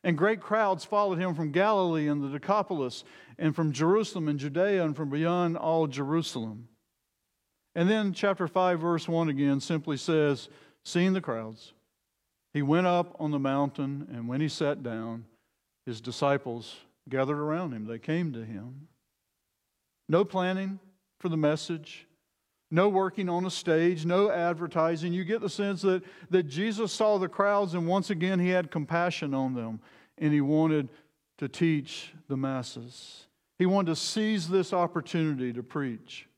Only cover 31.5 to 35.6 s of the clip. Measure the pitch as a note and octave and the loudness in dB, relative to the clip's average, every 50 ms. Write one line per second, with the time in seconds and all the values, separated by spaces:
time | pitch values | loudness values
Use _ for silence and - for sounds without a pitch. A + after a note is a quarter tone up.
31.5 | - - F3 E3 D#3 D3 C3 - - - - - - - _ - C#3 C3 C3+ C3+ | 0 2 2 2 2 2 -2 -6 -12 -14 -14 -16 -20 -20 _ -6 -4 -4 -2 -2
32.5 | C3+ C3 B2 - - A#2+ A#2 B2 - - - - - - - _ _ _ _ _ | -4 -4 -6 -8 -12 -14 -14 -14 -18 -20 -20 -20 -20 -20 -20 _ _ _ _ _
33.5 | _ _ F#3 F#3 F#3+ G3 F#3 E3 E3 D#3 - - - A3 G#3+ G#3+ A3 G3+ D#3+ E3 | _ _ 2 4 4 4 4 2 0 -2 -2 -2 -2 0 2 2 0 0 0 2
34.5 | F#3 F#3+ F3+ - G3 F3+ F3 E3+ F3 E3 D3 - - E3+ D#3+ D#3 D3 C3 B2+ B2 | 2 2 2 2 2 0 0 0 0 -6 -6 -2 -2 0 0 0 0 -2 -2 -4
35.5 | A#2+ B2 | -4 -6